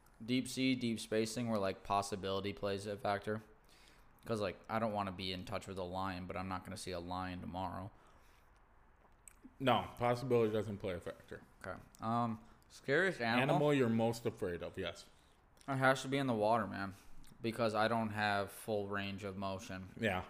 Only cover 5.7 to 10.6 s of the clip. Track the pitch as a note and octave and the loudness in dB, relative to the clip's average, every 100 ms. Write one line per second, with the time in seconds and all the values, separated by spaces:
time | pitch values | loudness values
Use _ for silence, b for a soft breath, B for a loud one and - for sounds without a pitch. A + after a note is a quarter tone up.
5.7 | F#2 F2+ F#2 F#2+ F2+ F2+ F2+ F#2+ F#2 F#2+ | -6 -4 -4 -4 -4 -6 -6 -4 -6 -8
6.7 | F#2 - F2 F2 F2+ F#2 F2+ F2+ F2 F#2 | -10 -6 -6 -4 -4 -4 -6 -6 -4 -4
7.7 | F#2 F#2+ b b b b b b - - | -4 -8 b b b b b b -20 -20
8.7 | - - - - _ - - - - C3 | -20 -20 -20 -20 _ -20 -20 -20 0 4
9.7 | A2 F2+ - A#2+ A#2+ C3 A#2+ A2 G#2+ | 4 2 0 2 2 4 4 6 2